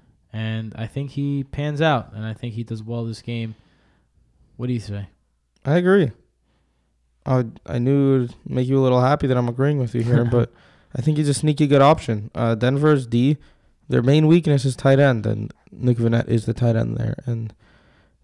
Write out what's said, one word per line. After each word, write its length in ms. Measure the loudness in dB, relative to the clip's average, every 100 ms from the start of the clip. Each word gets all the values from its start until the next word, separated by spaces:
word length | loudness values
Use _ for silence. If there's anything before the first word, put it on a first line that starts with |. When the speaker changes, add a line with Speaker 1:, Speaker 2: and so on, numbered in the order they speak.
| _ _ _
Speaker 1:
and 420 | -8 -6 -6 -8 -10
I 100 | -10
think 260 | -10 -10
he 320 | -6 -4 -4
pans 360 | -6 -6 -6 -2
out, 320 | 0 0 -4
and 140 | -10 -8
I 80 |
think 200 | -8 -10
he 100 | -10
does 180 | -10 -10
well 220 | -8 -8 -8
this 160 | -10
game. 320 | -8 -8 -8 -12 _ _ _ _ _ _ _ _ _ -8
What 100 | -6
do 40 |
you 80 | -4
say? 280 | -6 -10 -12 _ _ _ _ _
Speaker 2:
I 120 | -2 2
agree. 360 | 4 4 2 -4 _ _ _ _ _ _ _ _ _ _ -2
I, 180 | -2 -2 -8 -8
I 120 | -4
knew 360 | 0 2 2
it 40 | 2
would 140 | -2 -8 -6
make 220 | -4 0
you 100 | 2
a 40 |
little 180 | 2 4
happy 260 | 2 2 0
that 100 | 0
I'm 120 | -2
agreeing 300 | 0 0 0
with 160 | -2
you 80 | -2
here, 220 | 2 2
Speaker 1:
<laughs> 60 | 2
Speaker 2:
but 220 | 0 0 _ _ _ _
I 80 | -6
think 140 | -2 0
he's 100 | 0
a 60 |
sneaky 320 | 0 0 2 4
good 160 | 6
option. 480 | 6 4 0 -6 -6 -4
Uh, 180 | -2
Denver's 520 | 0 0 2 4 2 2
D, 300 | 0 2 0 _ _ _ _ -4
their 140 | 0
main 240 | 2 4 6
weakness 360 | 4 4 0
is 120 | 0 0
tight 240 | 2 4
end, 260 | 4 2 -2
and 260 | -4 -6 -12 _
Nick 240 | -4 -2 0
Vannett 300 | 2 0 0
is 180 | -2 -2
the 80 |
tight 220 | -2 0 0
end 200 | -2 -4
there, 200 | -6 -6 -6
and 260 | -8 -8 -14 _ _ _ _ _ _